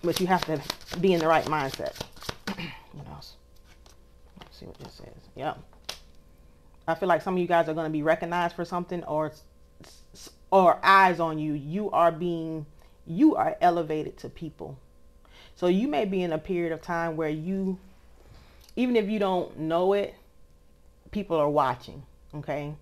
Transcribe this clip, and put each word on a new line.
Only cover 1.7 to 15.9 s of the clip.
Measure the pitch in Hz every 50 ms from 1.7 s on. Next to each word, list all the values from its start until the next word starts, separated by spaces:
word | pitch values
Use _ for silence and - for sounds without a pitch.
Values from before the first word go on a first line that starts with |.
| - - 143 - - - - - - - - - - - -
<clears throat> | - 202 - 170 170 - - - -
What | - 143 139 139
else? | - - - - - - - - - - - - - - - - - - - - - - - - - 190
Let's | - - - -
see | -
what | - - -
this | 139 -
says. | - - - - - - - - -
Yep. | - 131 151 - - - - - - - - - - - - - - - - - - - - - - - - - - -
I | - 165
feel | 165 - 180
like | 175 156
some | - 196 185
of | 185
you | 175
guys | 175 175 170 165 156
are | 156
gonna | 160 165 156
be | 156 151
recognized | 147 156 160 160 - 170 175 175 175 170 -
for | - 170
something, | 170 185 175 180 175 185 175 -
or | - 151 151 156 151 151 - - - _ - - - _ -
s-, | - - - - - -
s-, | - - - - - - - -
or | - 196 185 170 - -
eyes | - 180 196 196 190 185 180 160
on | 170 160 156 156
you. | 151 156 147
You | 151 135 147 160 202 214 196
are | - 147 170 170
being, | 165 156 175 175 170 165 160 160 160 160 151 - - - - - - _ -
you | - 165 180 285 311 -
are | - 113 156 - -
elevated | 170 175 175 175 165 156 156 156 151 - - -
to | - -
people. | - - 170 151 - - - 151 139 127 - - - - - - _ - - - - - - - -
So | - -
you | 180 180 190 233
may | 285